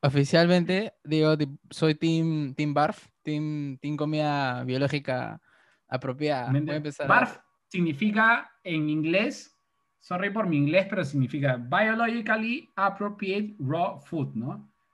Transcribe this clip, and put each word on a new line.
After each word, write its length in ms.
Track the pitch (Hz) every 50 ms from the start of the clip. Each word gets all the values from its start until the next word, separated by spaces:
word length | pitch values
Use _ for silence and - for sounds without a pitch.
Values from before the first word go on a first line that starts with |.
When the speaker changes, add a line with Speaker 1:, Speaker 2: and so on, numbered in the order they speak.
Speaker 1:
oficialmente 920 | - 139 135 143 139 - - 165 170 175 180 180 170 170 185 190 220 - - _ -
digo, 340 | 147 156 156 156 156 156 151
tip-, 220 | 151 139 143 - _ -
soy 260 | - - 160 156 151
team, 580 | - 170 165 165 165 160 165 156 151 147 131 131
team 180 | - 151 147 143
barf, 320 | 143 151 160 - - - - _ _ -
team, 540 | 156 151 151 151 151 151 147 143 143 135 131
team 180 | - 147 151 143
comida 640 | 151 151 156 151 151 147 143 143 139 127 123 123 123
biológica 800 | 127 127 131 143 135 147 143 139 139 127 123 120 110 110 - _ _ _ _ _ _ _ _ _ -
apropiada. 540 | - 127 131 131 127 139 151 147 143 127 123
Voy 60 | 120
a 40 | 131
Speaker 2:
Mente-, 220 | 143 151 147 147
Speaker 1:
empezar 300 | 151 147 147 139 - 147
a 40 | 143
Speaker 2:
barf 280 | 202 233 - - - - _ _ _ _ _ _
significa 840 | - 180 175 165 143 139 214 214 208 220 220 226 233 - - - _ _ -
en 260 | 185 165 156 151 151
inglés, 680 | 151 156 151 160 175 196 233 294 285 - - - _ _ _ _ _ _ _ _ _ _
sorry 300 | _ - 180 175 196 202
por 180 | 196 220 208 175
mi 80 | 156 143
inglés, 300 | 143 147 165 185 190 -
pero 140 | 208 185 156
significa 540 | 135 151 139 131 - - 143 139 135 127 120
biologically 1120 | 120 123 170 190 220 220 220 220 233 226 233 233 214 220 220 220 220 233 240 311 - - _ 190
appropriate 800 | 196 196 196 - 208 208 208 - 202 190 190 208 208 208 - -
raw 400 | 139 131 160 170 175 - - -
food, 340 | - - 170 156 131 135 -
¿no? 340 | 110 117 147 202 214 - - _ _ _ _